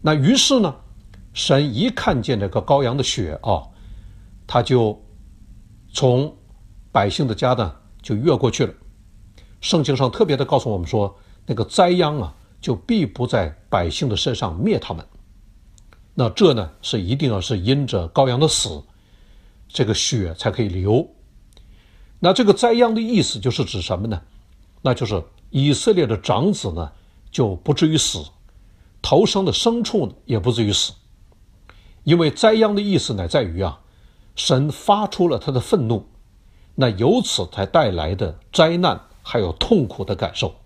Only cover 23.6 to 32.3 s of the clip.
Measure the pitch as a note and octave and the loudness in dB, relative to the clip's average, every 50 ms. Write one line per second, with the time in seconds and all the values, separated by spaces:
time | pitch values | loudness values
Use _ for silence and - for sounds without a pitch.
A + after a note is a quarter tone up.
23.6 | B2 - - G2 F2 - F#2+ F2 G#2 A2+ G#2 F2 - - - - _ _ - _ | -4 -4 -4 -8 -4 -4 -4 -4 -4 -4 -6 -6 -8 -14 -20 -20 _ _ -20 _
24.6 | - _ _ - - C3+ B2 - C3 G#2 G#2 F2+ D#2 - - - - - - C3+ | -20 _ _ -4 -2 -2 0 0 -2 -4 -4 -4 -6 -8 -20 -20 -20 -6 -2 0
25.6 | C#3 D3 C#3+ - - A3+ G#3 F3+ D3+ G#2+ A2 G2+ - - F#2 G#2 D3 G3+ G3 - | 2 2 2 2 2 2 2 2 2 0 -2 -4 0 0 0 2 2 0 -2 -2
26.6 | - G2+ D#2+ E2+ E2 D#2 - - - - _ - - - - - B2+ G#2 F#2 - | -6 -6 -6 -6 -8 -10 -12 -20 -20 -20 _ -20 -20 -10 -2 -2 0 0 -2 -4
27.6 | - - C#3+ - E3 D#3 D#3 D3+ - - - F2+ D2 - _ - _ - _ - | -2 -2 0 2 2 2 2 0 0 -2 -4 -8 -12 -14 _ -20 _ -20 _ -20
28.6 | - - - _ - - _ - - - C#3 D#3 A3 - - G3+ F#3+ E3 - - | -20 -20 -20 _ -20 -20 _ -12 -2 2 4 4 4 4 0 0 0 0 -2 0
29.6 | - A#3 A#3 A#3+ A3+ - - G#3 C#3 F#2+ - - _ - A#2+ G#2+ F2+ B2+ A2+ A2+ | 0 0 0 0 -4 -2 -2 -2 -2 -2 -8 -14 _ -4 -4 -2 0 -2 0 0
30.6 | A2 G2+ G2 - - - - - _ _ - _ - - - _ - _ _ - | 0 0 0 -2 -2 -4 -8 -16 _ _ -20 _ -20 -20 -20 _ -20 _ _ -20
31.6 | - - - - - - - - - C#3+ E3 E3+ E3 D3 | -20 -20 -20 -20 -20 -20 -20 -8 0 2 2 4 4 0